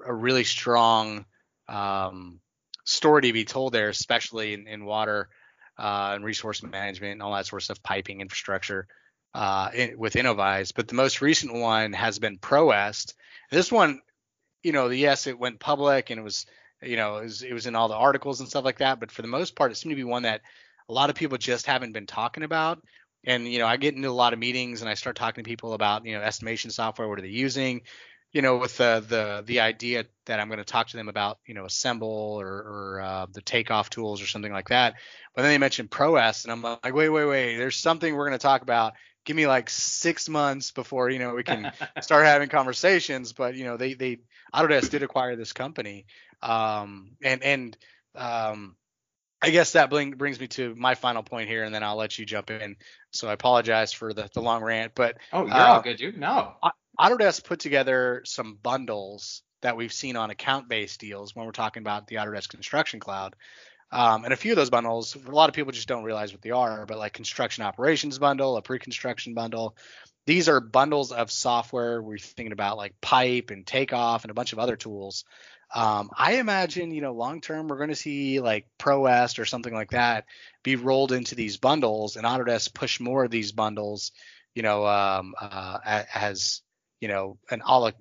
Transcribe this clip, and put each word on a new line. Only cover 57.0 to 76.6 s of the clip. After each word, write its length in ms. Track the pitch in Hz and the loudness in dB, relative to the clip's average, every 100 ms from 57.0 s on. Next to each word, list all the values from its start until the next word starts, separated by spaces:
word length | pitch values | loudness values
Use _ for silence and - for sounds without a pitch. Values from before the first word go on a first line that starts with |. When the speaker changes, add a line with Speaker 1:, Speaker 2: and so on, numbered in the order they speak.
| 180 240 202 160 | 6 6 4 2
Speaker 1:
put 140 | - 170 | -2 -6
together 640 | 156 139 131 131 127 123 | 0 2 4 2 2 -2
some 320 | - - 110 104 | -6 -8 -8 -6
bundles 800 | 120 131 123 104 98 101 - - _ _ | -2 -2 -2 -8 -8 -12 -14 -16 _ _
that 140 | 123 113 | -4 -2
we've 160 | 117 | -4
seen 240 | - 139 120 | -8 -6 -4
on 140 | 110 | -4
account-based 680 | 101 - 135 123 113 101 - | -4 -2 -2 -2 -4 -4 -10
deals 340 | 107 101 101 | -14 -12 -14
when 100 | 120 | -12
we're 80 | 113 | -10
talking 300 | 104 110 117 | -4 -4 -4
about 240 | 107 104 104 | -6 -6 -6
the 100 | 113 | -8
Autodesk 320 | 107 104 - | -6 -8 -10
Construction 520 | - - 143 160 110 | -12 -4 -2 -2 -6
Cloud. 360 | 107 98 95 - - - - _ _ | -10 -8 -10 -12 -20 -20 -20 _ _
Um, 320 | 123 120 110 | 4 6 6
and 80 | 117 | 2
a 40 | 131 | -2
few 160 | 214 | 2
of 40 | 220 | 4
those 140 | 131 | 4
bundles, 440 | 120 117 117 110 | 4 2 -2 -4
a 160 | 143 127 | -10 0
lot 180 | 143 156 | 4 4
of 60 | |
people 180 | 147 139 | 4 -6
just 160 | 120 - | -6 -6
don't 160 | 123 | -6
realize 280 | 110 107 104 | -4 -6 -6
what 80 | 98 | -8
they 100 | 110 | -2
are, 360 | 123 120 107 104 | 0 2 0 -8
but, 120 | 110 | -8
like, 140 | 107 | -8
construction 520 | - 110 - 117 - | -8 -8 -4 -4 -2
operations 540 | 107 - 139 151 151 131 | -6 0 2 2 0 0
bundle, 380 | 143 139 135 117 | 2 4 0 0
a 60 | |
pre-construction 720 | - 127 - - 127 120 - | -4 -8 -8 -8 -8 -8 -8
bundle. 420 | 117 117 113 110 - - - - _ | -6 -6 -4 -6 -8 -20 -20 -20 _
These 240 | - 170 160 | 2 4 6
are 120 | 139 | 4
bundles 520 | 113 131 143 147 131 | 4 4 4 2 -2
of 180 | 120 110 | -2 -4
software. 680 | - 135 120 117 127 120 117 | -2 0 0 0 -4 -2 -4
We're 180 | 110 104 | -6 -12
thinking 340 | - - 113 | -14 -12 -10
about, 240 | 104 101 101 | -4 -4 -4
like, 220 | 101 - | -8 -10
pipe 500 | - 131 127 123 120 | 2 4 4 0 -4
and 160 | 101 92 | -12 -6
takeoff 580 | 131 135 123 120 117 | -4 -2 0 0 0
and 60 | 110 | -2
a 40 | |
bunch 180 | 107 120 | -6 -6
of 60 | 107 | -2
other 180 | 123 110 | -2 -4
tools. 480 | 113 101 98 98 - - - - _ | -6 -12 -12 -12 -14 -20 -20 -20 _
Um, 360 | 113 113 104 104 - | 0 2 2 -2 0
I 180 | 139 | 2
imagine, 580 | 240 226 196 | 2 2 0